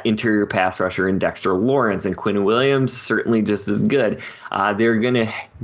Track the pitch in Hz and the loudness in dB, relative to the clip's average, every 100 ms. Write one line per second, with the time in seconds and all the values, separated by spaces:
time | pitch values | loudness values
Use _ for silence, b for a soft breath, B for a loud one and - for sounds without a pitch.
0 | 117 107 117 107 101 101 92 - 92 92 | 0 0 2 2 2 2 0 0 -2 0
1 | 95 95 87 - - 92 113 139 113 95 | 0 2 -2 -2 -2 0 2 2 2 0
2 | 98 92 107 101 98 117 139 135 127 - | -4 -4 -2 0 2 2 2 2 0 -2
3 | - 110 - 113 104 104 - 104 107 135 | 0 0 2 0 2 -2 -2 0 2 2
4 | 110 101 B B B 98 101 104 113 110 | 0 -2 B B B -2 0 2 2 2
5 | 123 123 110 B B - | 2 0 0 B B -10